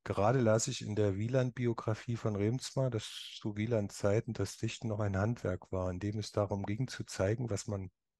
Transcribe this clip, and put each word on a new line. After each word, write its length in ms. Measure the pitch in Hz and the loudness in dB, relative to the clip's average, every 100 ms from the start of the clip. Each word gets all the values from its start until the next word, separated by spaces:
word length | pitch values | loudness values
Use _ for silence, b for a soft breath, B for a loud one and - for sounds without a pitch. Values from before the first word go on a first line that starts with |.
Gerade 380 | - 98 104 135 | -4 4 6 6
las 260 | 113 110 - | 6 4 2
ich 160 | 123 | -4
in 140 | 113 104 | -4 2
der 200 | 104 95 | 2 2
Wieland-Biografie 1000 | 113 131 127 123 120 113 - 107 - 113 | 0 2 2 0 -2 0 -2 -4 -2 -2
von 180 | 113 | -2
Reemtsma, 560 | 101 104 127 - - 131 | 2 2 0 -4 -2 0
dass 460 | 113 - - - - | 0 -4 -12 -12 -8
zu 160 | 113 104 | -8 -4
Wielands 420 | 110 113 101 - | 0 2 0 0
Zeiten 340 | 101 107 117 | 2 4 2
das 240 | 110 98 - | -4 -4 -2
Dichten 320 | 113 - 113 | -6 -4 -6
noch 100 | 107 | -2
ein 160 | 101 95 | 0 2
Handwerk 540 | 107 120 110 92 - | 2 2 -2 -2 -4
war, 200 | 92 92 | -2 -2
in 80 | 90 | -2
dem 180 | 101 107 | -2 -2
es 140 | 101 | -2
darum 320 | - 101 101 98 | 0 0 0 -2
ging, 220 | 104 131 | -2 -4
zu 160 | - | -6
zeigen, 460 | 113 - 95 117 120 | -10 -2 0 0 -2
was 180 | 101 - | -4 -4
man 240 | 101 95 _ _ _ | -6 -6 _ _ _